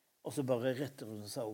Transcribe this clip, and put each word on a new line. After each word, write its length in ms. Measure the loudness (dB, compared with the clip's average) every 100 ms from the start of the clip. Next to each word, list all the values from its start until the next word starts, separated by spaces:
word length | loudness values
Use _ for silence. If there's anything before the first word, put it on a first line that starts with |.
| _ _
Og 100 | -4
så 100 | 0
bare 320 | 4 4 4 2
retter 320 | -2 -6 -8
hun 160 | -8 -6
seg 180 | -4 -4